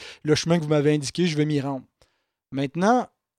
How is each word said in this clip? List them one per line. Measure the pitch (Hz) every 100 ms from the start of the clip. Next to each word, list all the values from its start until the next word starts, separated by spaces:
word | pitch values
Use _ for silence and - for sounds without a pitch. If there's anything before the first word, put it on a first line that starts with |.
| - -
le | 151
chemin | 151 165 170
que |
vous | 151
m'avez | 151 147
indiqué, | 151 135 - 175
je | 151
vais |
m'y | 151 147
rendre. » | 139 135 - _ _ _ _ _ _
Maintenant, | 131 139 165 190 247 214 _ _